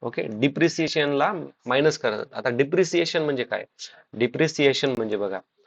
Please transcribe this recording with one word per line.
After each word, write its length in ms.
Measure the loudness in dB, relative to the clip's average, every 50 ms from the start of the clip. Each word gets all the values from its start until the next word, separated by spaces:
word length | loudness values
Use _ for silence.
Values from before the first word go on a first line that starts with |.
ओके, 260 | -10 -8 -6 -6 -6 -6
डिप्रिसिएशनला 1040 | -2 0 0 0 2 2 0 2 2 0 -2 -2 0 0 0 2 2 2 2 0 0 -4 -8 -12 -16 _ -4
मायनस 320 | 0 2 4 4 4 2 2
करतात. 280 | 0 -2 -2 -2 -4 -8 -6
आता 160 | -4 -2 0
डिप्रिसिएशन 720 | 2 2 0 2 2 2 2 2 2 0 0 0 0 -2
म्हणजे 220 | 0 0 0 -2 -2
काय? 220 | -4 -4 -6 -6 -8 _ -18 -20 -20 -20 -20 -20 _ -4
डिप्रिसिएशन 800 | -2 -2 0 2 0 0 0 2 4 4 4 4 4 0 0 0 0
म्हणजे 200 | -2 -2 -2 -2
बघा, 220 | -2 -4 -4 -6 -10 _ _ _ _